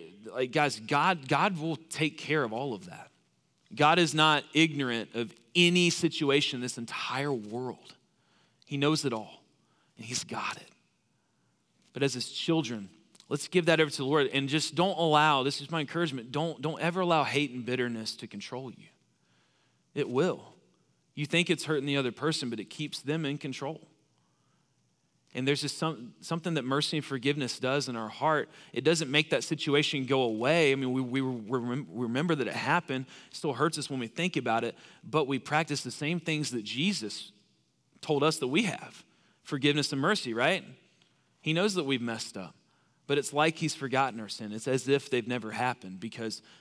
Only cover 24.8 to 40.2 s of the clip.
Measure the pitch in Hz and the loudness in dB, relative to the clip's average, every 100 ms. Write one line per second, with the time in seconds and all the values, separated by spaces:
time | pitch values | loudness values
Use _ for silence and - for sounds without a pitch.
24.8 | _ _ _ _ _ 127 131 143 147 - | _ _ _ _ _ -2 0 0 -2 -2
25.8 | 160 123 123 - - 170 175 156 127 139 | -4 -4 -10 -16 -6 -4 -2 -2 0 0
26.8 | 147 156 - 135 127 147 127 - 127 143 | 0 -2 -4 -2 0 0 -2 -2 0 0
27.8 | 131 117 110 - 147 151 - - - 120 | -2 -6 -8 -2 2 2 0 -10 -10 0
28.8 | 131 165 147 147 156 135 - 156 - 143 | 2 2 2 2 4 0 0 -2 2 2
29.8 | 147 143 127 135 123 110 123 170 147 135 | 2 -2 0 2 2 2 2 4 4 4
30.8 | 127 131 127 131 131 123 104 127 120 131 | 0 0 0 -2 -2 -4 -4 -2 -2 -4
31.8 | 120 98 120 123 175 151 110 107 113 170 | -4 -4 -2 0 2 0 0 -2 0 0
32.8 | - 131 131 - - - 156 123 160 156 | 0 -6 -6 -14 -18 -6 -4 0 0 0
33.8 | 135 135 117 - 180 156 120 113 113 - | -6 -6 -6 -2 -2 0 0 2 0 -6
34.8 | - - 117 151 135 135 - 151 160 147 | -16 -20 -2 0 0 -2 0 0 0 -4
35.8 | 127 - 147 175 165 151 147 120 107 120 | -6 -6 -4 -2 -2 -2 -2 -4 -6 -2
36.8 | 185 196 104 - - - _ _ _ _ | 0 0 -4 -10 -14 -20 _ _ _ _
37.8 | _ _ - 143 151 156 127 160 214 - | _ _ -2 2 2 2 0 0 0 -4
38.8 | - - - _ _ _ - 143 143 147 | -10 -18 -20 _ _ _ -8 0 2 2
39.8 | 143 139 156 208 | 0 0 0 0